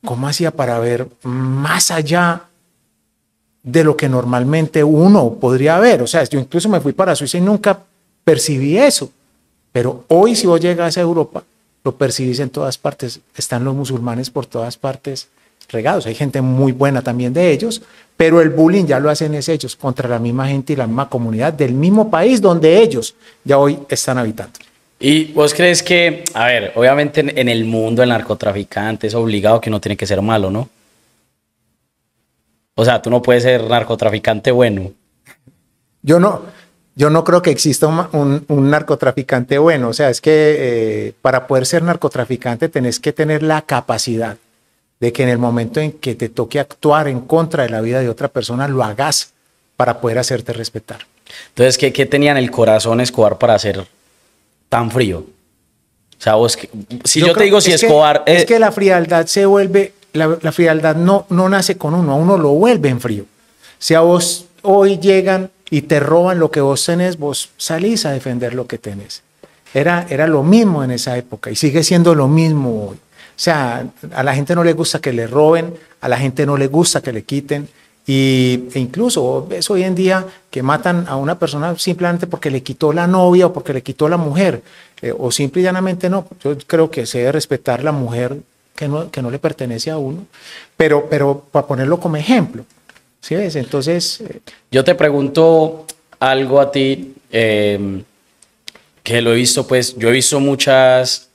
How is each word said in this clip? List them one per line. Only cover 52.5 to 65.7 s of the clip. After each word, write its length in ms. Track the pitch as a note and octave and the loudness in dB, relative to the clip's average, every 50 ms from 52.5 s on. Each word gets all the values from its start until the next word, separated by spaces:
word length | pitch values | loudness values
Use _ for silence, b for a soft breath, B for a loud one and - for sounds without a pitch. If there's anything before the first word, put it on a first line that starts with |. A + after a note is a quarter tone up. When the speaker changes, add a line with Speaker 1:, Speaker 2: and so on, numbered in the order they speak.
Speaker 2:
corazón 500 | B2 - A#2 A2 G#2+ G#2+ - A#2 A2+ A#2+ | 0 0 2 4 4 2 2 0 0 0
Escobar 360 | B2 A#2+ - - A2+ G#2 G2 - | 0 -2 0 2 2 2 2 2
para 220 | - A#2 A2+ G2+ | 2 2 2 2
ser 260 | - G#2+ G2 F#2+ F#2 _ _ _ _ _ _ _ _ _ _ _ _ _ _ _ _ _ | 0 -2 -6 -6 -8 _ _ _ _ _ _ _ _ _ _ _ _ _ _ _ _ _
tan 200 | - A#2 A#2+ A2+ | -4 -2 -2 -2
frío? 300 | G#2+ B2+ B2+ G#2 F2+ E2 | -2 -2 -2 -2 -2 -6
O 1000 | D#2 - _ _ _ _ _ _ _ _ _ _ _ _ _ _ _ _ _ _ - | -10 -16 _ _ _ _ _ _ _ _ _ _ _ _ _ _ _ _ _ _ -2
sea, 100 | A2+ G#2+ | 2 2
vos, 240 | A2 A#2 A#2 A2+ - | 4 4 2 0 -4
que, 100 | - - - A2 G2+ _ B2 B2 - | -8 -16 -16 -18 -16 _ -16 -8 -4
si 160 | - - D#3 | -2 0 2
yo 80 | E3 F3+ | 2 2
Speaker 1:
Yo 60 | E3+ | 4
Speaker 2:
te 40 | G#3+ | 4
Speaker 1:
creo 80 | G#3+ | 4
Speaker 2:
digo 160 | G3+ G3 G#3 | 4 4 4
si 120 | - F#3 F3 | 4 4 2
Speaker 1:
es 80 | D#3 | 2
que, 60 | - A3+ | 4 4
Speaker 2:
Escobar, 360 | D3+ D3 D#3 D3+ D3 D3 - | 6 6 6 4 4 2 2
Speaker 1:
es 180 | - D#3+ F3 E3 | 4 4 4 4
Speaker 2:
eh, 20 | |
Speaker 1:
que 120 | - A#3 A3+ | 4 4 4
la 140 | A3 G#3 | 4 2
frialdad 540 | G#3+ G#3 G3 G3 F#3 F3 E3+ D#3+ F3 E3 E3 | 2 2 2 4 4 4 2 2 2 0 0
se 200 | D#3+ - G3+ G3 | 0 0 2 2
vuelve, 480 | G3 G3 G3+ G3 F#3+ F3 G3 G3 G3 _ _ _ _ _ | 4 4 4 2 2 2 0 0 0 _ _ _ _ _
la, 240 | D3+ D#3+ D#3 E3 E3+ | -2 0 0 0 -2
la 100 | - D#3+ | -2 -6
frialdad 440 | D3+ - F3 E3 D#3+ D#3+ D#3 D#3+ D#3 | 0 2 2 2 4 2 2 0 0
no, 300 | D#3+ E3+ F3+ G3 G3 G3 _ | 2 2 2 2 2 0 _
no 200 | F3+ F3 F#3 F#3 | 0 2 2 2
nace 280 | F#3+ G3 F#3 - F#3+ F3+ | 2 2 0 0 -4 -4
con 160 | - D3+ D#3 | -2 -2 0
uno, 200 | F3+ F3 D3+ C3+ | 0 0 2 2
a 20 | |
uno 220 | C#3+ D#3+ F3 G3 F#3 | 2 2 2 2 4
lo 120 | D#3+ D3 | 4 2
vuelve 400 | C#3+ D3+ F#3+ A#3+ B3 G3+ D3 C#3+ | 4 4 4 4 2 2 2 0
en 120 | B2+ A#2+ | 0 0
frío. 240 | A#2+ A#2+ G#2+ G2+ G2+ _ _ _ _ _ b b b b b b | -4 -4 -6 -6 -8 _ _ _ _ _ b b b b b b
Si 160 | - - D#3+ | -2 2 4
a 60 | D#3+ | 4
vos 460 | E3 E3+ F3 F3 F3 - - - - _ _ _ | 6 6 4 2 2 -2 -6 -8 -12 _ _ _
hoy 380 | _ G3+ F#3+ G3+ G3 G3 G3 F3 | _ 2 4 4 6 4 2 2
llegan 520 | D#3 G3 G3 F#3+ F#3 F#3 F#3+ F#3+ F#3+ F#3 _ _ _ - | 2 2 4 4 4 2 0 -2 -2 -6 _ _ _ -4